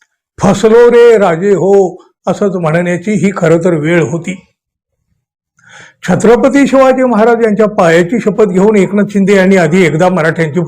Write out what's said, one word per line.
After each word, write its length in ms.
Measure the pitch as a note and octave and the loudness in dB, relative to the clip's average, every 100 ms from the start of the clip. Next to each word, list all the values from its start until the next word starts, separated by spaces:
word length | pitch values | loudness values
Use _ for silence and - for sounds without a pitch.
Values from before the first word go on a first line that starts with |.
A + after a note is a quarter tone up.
| _ _ _ - | _ _ _ -4
"फसलो 480 | F#3+ G3 A3 A3+ A#3+ | -2 0 2 4 4
रे 280 | A#3+ A#3+ A3 | 4 4 4
राजे 320 | G3 D#3+ G3+ | 2 -2 -2
हो," 540 | F#3 F3+ G3 F#3 - _ _ - | 0 0 0 0 -4 _ _ -8
असंच 300 | F#3 G#3 F3+ | -4 -4 -4
म्हणण्याची 560 | E3 E3 F3 F3 F#3+ | -4 -2 -2 -6 -4
ही 180 | G#3+ G3 G3 | -2 -2 -2
खरं 220 | E3 E3 | 0 0
तर 160 | F3+ | 0
वेळ 280 | E3 D3+ F3 | -2 -2 -2
होती. 440 | C3 D#3+ - - _ _ _ _ _ _ _ _ _ _ _ _ _ - - _ - | -2 -6 -10 -14 _ _ _ _ _ _ _ _ _ _ _ _ _ -20 -20 _ -4
छत्रपती 580 | F3 G3+ A#3+ B3+ C4+ C#4 | -2 2 2 2 0 2
शिवाजी 380 | C4 C4 C4 | 2 2 2
महाराज 320 | B3+ G#3+ A#3 A#3 | 0 0 0 0
यांच्या 220 | A3+ G#3 G#3 | 0 0 -2
पायाची 540 | G#3 F3 E3 F3 A#3 | 0 0 2 0 -4
शपथ 240 | G#3 F#3 | -2 0
घेऊन 320 | G#3+ F3+ G3+ G#3+ | 0 2 0 2
एकनाथ 280 | F#3 G3+ G3+ | 0 -2 -2
शिंदे 260 | G3+ F#3+ G3+ | -2 0 2
यांनी 200 | F#3 G3 | 2 2
आधी 300 | E3 F#3 E3 | 2 0 0
एकदा 220 | D3+ F3+ | 0 0
मराठ्यांची 520 | F3+ D#3+ D#3+ D#3+ F3 | 0 -2 -2 -4 -4